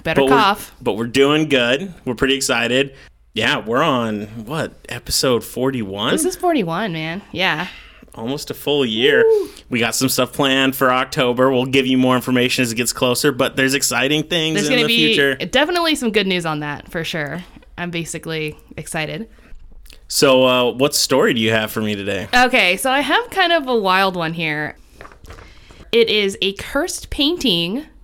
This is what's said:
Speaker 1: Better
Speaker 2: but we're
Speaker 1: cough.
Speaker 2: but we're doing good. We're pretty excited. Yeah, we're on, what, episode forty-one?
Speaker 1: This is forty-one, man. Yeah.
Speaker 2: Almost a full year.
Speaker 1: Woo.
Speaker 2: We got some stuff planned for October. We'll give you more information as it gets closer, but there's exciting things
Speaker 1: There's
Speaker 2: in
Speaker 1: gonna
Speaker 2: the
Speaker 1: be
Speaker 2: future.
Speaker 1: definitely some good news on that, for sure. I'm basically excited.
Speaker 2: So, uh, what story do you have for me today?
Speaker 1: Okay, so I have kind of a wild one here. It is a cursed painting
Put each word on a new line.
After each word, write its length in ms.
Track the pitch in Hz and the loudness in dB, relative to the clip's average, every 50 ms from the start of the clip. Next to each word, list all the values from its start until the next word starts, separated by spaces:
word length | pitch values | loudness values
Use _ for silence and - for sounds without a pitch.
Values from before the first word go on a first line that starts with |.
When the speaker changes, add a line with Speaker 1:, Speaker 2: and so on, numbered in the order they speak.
| - | -6
Speaker 1:
Better 160 | 165 160 143 | -2 0 2
Speaker 2:
but 100 | 135 135 | 2 4
we're 60 | 139 | 4
Speaker 1:
cough. 380 | 240 214 190 139 - - - - - | 4 4 2 0 -2 -6 -14 -18 -6
Speaker 2:
but 120 | 123 123 | -4 -4
we're 140 | 98 107 117 | -2 -2 -4
doing 420 | 120 107 135 139 139 151 156 156 - | -2 2 4 4 4 4 2 2 2
good. 440 | 135 127 120 117 127 147 190 196 165 - - | 2 2 2 2 0 0 -2 -8 -12 -8 -8
We're 100 | 131 120 | -8 -2
pretty 200 | - 139 131 135 | 0 0 0 0
excited. 600 | 135 131 - 127 117 117 117 123 131 - - - - - - _ _ _ _ - | 0 0 0 0 0 0 2 2 0 0 0 -6 -14 -20 -20 _ _ _ _ -4
Yeah, 240 | 104 110 127 147 123 104 | -2 0 0 0 -2 -2
we're 180 | 110 117 131 | -2 0 0
on, 420 | 160 165 135 123 117 113 107 104 107 104 110 117 110 | 2 2 2 0 0 -2 -4 -6 -6 -8 -12 -14 -10
what, 280 | 113 156 160 120 - - - - - | -8 -6 -4 -6 -6 -8 -14 -16 -14
episode 520 | - 117 - - - - - 131 123 110 | -14 -12 -8 -4 -2 0 2 2 0 0
forty-one? 680 | - - - 131 127 135 131 123 107 95 95 101 107 135 | -2 -6 -6 -4 -2 -2 -2 -4 -6 -6 -6 -4 -2 0
Speaker 1:
This 140 | - 320 302 | 0 0 0
is 100 | 370 370 | -2 -2
forty-one, 560 | - 359 349 330 269 190 165 165 180 226 175 | -2 0 0 0 0 -2 -2 -4 -4 -4 -4
man. 300 | 165 160 160 160 165 202 - - | -6 -6 -6 -8 -8 -10 -12 -10
Yeah. 360 | - - 190 180 160 151 180 - - - - - - - - - - | -6 -2 -2 -2 -2 -2 -6 -8 -12 -18 -20 -20 -20 -20 -20 -20 -14
Speaker 2:
Almost 360 | 117 113 120 139 151 - - | -10 -8 -6 -6 -6 -8 -10
a 40 | - | -12
full 300 | - - 143 147 147 131 | -6 -2 0 2 2 2
year. 400 | 117 110 110 123 147 - 453 453 | 0 2 2 4 4 6 6 6
Speaker 1:
Woo. 220 | 453 440 415 381 - - - - - | 4 4 2 0 -4 -10 -18 -10 -4
Speaker 2:
We 80 | 131 117 | -2 0
got 140 | 113 113 113 | 0 0 0
some 160 | - 135 127 | 0 -2 0
stuff 240 | - - 127 123 - | 0 0 -2 -2 0
planned 420 | - 143 139 135 135 135 131 131 | 0 0 2 2 2 2 0 0
for 160 | - 135 127 | 2 2 2
October. 580 | 127 127 135 - - 156 131 123 120 120 131 135 | 2 2 0 -2 -2 0 0 0 2 2 2 4
We'll 140 | 135 123 127 | 4 2 0
give 220 | 135 131 139 127 | 2 2 2 2
you 100 | 127 131 | 4 4
more 180 | 127 127 127 127 | 4 4 4 4
information 460 | 123 - 131 127 123 123 127 - - | 2 2 2 2 2 2 2 2 0
as 120 | 131 117 | 0 0
it 20 | 113 | -2
gets 180 | 117 120 - | -2 -4 -4
closer, 400 | - - 131 127 123 - - 147 | -2 0 0 0 2 2 2 0
but 240 | 127 123 131 - - | 2 2 0 0 0
there's 160 | 135 135 131 | 0 0 2
exciting 520 | 135 139 - - 123 120 127 139 151 156 151 | 2 0 -2 -2 0 0 0 0 0 0 -2
things 320 | - 175 170 156 160 160 | -2 -2 -2 -2 0 0
Speaker 1:
There's 100 | 151 151 147 | -2 0 0
Speaker 2:
in 40 | 254 | 2
Speaker 1:
gonna 80 | 247 | 2
Speaker 2:
the 60 | 226 226 | 2 2
Speaker 1:
be 260 | 233 233 226 226 220 | 2 2 2 2 2
Speaker 2:
future. 200 | 170 139 139 131 - 160 | 2 2 2 0 -2 -4
Speaker 1:
definitely 480 | 175 - 254 302 320 359 349 339 320 302 | -2 0 0 2 2 0 0 0 0 -2
some 160 | 285 247 226 | 0 -2 0
good 140 | 196 208 202 | 0 0 0
news 180 | 190 185 180 165 | 0 -2 -2 -2
on 160 | 160 156 147 | -4 -4 -4
that, 300 | 147 147 143 - - - | -6 -8 -8 -10 -12 -10
for 140 | - 170 160 | -10 -8 -8
sure. 380 | - - 165 147 143 147 175 180 - - - - - - - | -6 -6 -6 -6 -8 -8 -10 -12 -16 -20 -20 -20 -18 -12 -10
I'm 120 | 175 175 | -10 -8
basically 640 | 170 170 170 - - 160 - 165 160 156 156 151 151 - - - - | -6 -8 -8 -8 -10 -10 -8 -8 -6 -6 -6 -6 -8 -12 -18 -18 -16
excited. 540 | - 151 - - 160 156 - 147 180 226 - - - - - - - - - - - - - - - - - | -16 -12 -8 -8 -6 -6 -6 -8 -10 -12 -14 -16 -20 -20 -20 -20 -20 -18 -20 -20 -20 -20 -20 -20 -20 -14 -6
Speaker 2:
So, 360 | - - 147 139 131 131 131 | 0 2 4 4 6 6 4
uh, 240 | 127 127 127 123 120 | 4 4 2 2 0
what 220 | 113 123 135 143 - | 0 0 0 0 0
story 380 | - - - 135 131 190 240 | -2 0 2 2 2 2 2
do 80 | 143 117 | 2 2
you 120 | 110 110 | 2 2
have 200 | 113 110 110 107 | 2 2 0 -2
for 80 | - 113 | -4 -4
me 140 | 107 107 104 | -4 -2 -4
today? 340 | 98 98 101 98 95 90 - - | -4 -4 -4 -4 -4 -4 0 2
Speaker 1:
Okay, 420 | 247 254 247 254 233 196 180 185 | 2 4 4 4 2 2 2 0
so 140 | 185 - 262 | 0 0 0
I 100 | 262 285 | 0 0
have 300 | 277 262 339 453 466 - | 0 2 0 0 0 -2
kind 200 | - 392 359 339 339 | 0 0 2 2 2
of 120 | 330 269 | 0 0
a 80 | 254 247 | 0 0
wild 400 | 226 190 190 185 190 196 190 180 | 0 2 2 2 2 2 2 0
one 200 | 180 165 160 165 | -2 -4 -4 -4
here. 420 | 170 165 156 151 151 151 - - - - - - - - - - - - - - - - - - - - - - - - - | -4 -4 -4 -4 -4 -4 -6 -8 -14 -20 -20 -20 -20 -20 -20 -20 -20 -20 -20 -20 -20 -20 -20 -20 -20 -20 -20 -20 -20 -6 0
It 200 | - 233 226 - | 2 4 4 4
is 260 | 208 214 202 196 196 - | 2 0 0 -2 -2 -2
a 100 | 175 196 | -2 -2
cursed 560 | 196 - - - - 277 320 - - - - - | -2 -4 -8 -4 -4 -2 -2 -4 -6 -10 -10 -8
painting 800 | - - 277 294 349 349 - 240 175 170 170 170 202 277 311 - - - | -4 -2 0 0 0 0 0 0 0 0 0 -2 -4 -6 -8 -10 -18 -20